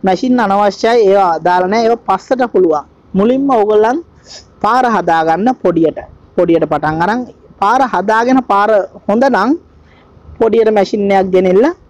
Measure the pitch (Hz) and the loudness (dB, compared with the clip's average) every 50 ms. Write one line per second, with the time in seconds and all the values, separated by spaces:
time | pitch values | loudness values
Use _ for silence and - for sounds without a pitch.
0 | - 190 185 - - 254 254 247 226 196 196 202 208 202 196 - - 226 233 240 | 0 -2 -2 -2 0 -2 0 0 0 0 0 0 0 0 -2 -2 -2 0 2 2
1 | 220 190 196 202 196 175 165 156 160 175 180 180 180 180 208 233 233 226 240 233 | 4 4 4 4 2 2 0 0 0 0 0 0 0 0 -2 0 0 0 -2 -2
2 | _ - 190 190 - - 269 247 254 233 - 208 185 165 156 147 139 - _ _ | _ -4 -4 -4 -2 -6 -2 -2 -2 -2 0 0 2 2 0 -2 -4 -10 _ _
3 | _ _ - 190 202 233 254 269 277 277 262 220 202 208 214 208 214 220 254 330 | _ _ -2 0 0 0 0 0 0 0 0 0 2 2 2 2 2 2 0 -4
4 | 339 _ _ _ _ - - - - _ _ _ - 208 233 254 254 240 220 190 | -6 _ _ _ _ -20 -20 -20 -20 _ _ _ -2 0 0 0 0 0 0 -2
5 | 170 175 165 165 160 160 160 170 202 254 254 - - 185 175 165 165 196 - - | 0 0 0 0 0 0 0 0 0 -2 -2 0 -2 -2 0 2 0 0 -2 -4
6 | - - - - - - _ - 175 170 165 160 156 151 156 143 151 156 156 160 | -16 -16 -20 -20 -20 -8 _ -2 0 2 2 0 0 0 -2 -4 -4 -4 -2 -2
7 | 170 190 220 247 247 220 - _ _ - - _ 202 202 233 262 269 240 - 180 | -2 -2 -2 -4 -6 -10 -16 _ _ -20 -8 _ 0 0 2 0 0 -2 -2 -4
8 | 185 208 220 220 233 247 262 269 247 - 202 196 202 214 220 202 - - - - | -2 0 0 0 2 2 0 0 0 0 0 0 2 2 2 0 0 -4 -12 -12
9 | _ - 202 226 262 277 240 185 196 247 311 339 _ _ _ - _ _ _ - | _ -2 0 0 2 2 2 0 0 0 -2 -4 _ _ _ -20 _ _ _ -20
10 | _ _ _ - _ - - - 226 226 208 226 220 220 220 208 190 - - 214 | _ _ _ -20 _ -20 -4 -2 -2 0 2 2 2 2 2 0 0 -2 -2 -4
11 | 202 196 196 190 190 190 185 185 190 185 180 196 240 320 359 _ - | -2 0 0 0 0 2 0 0 2 2 2 2 2 0 -2 _ -16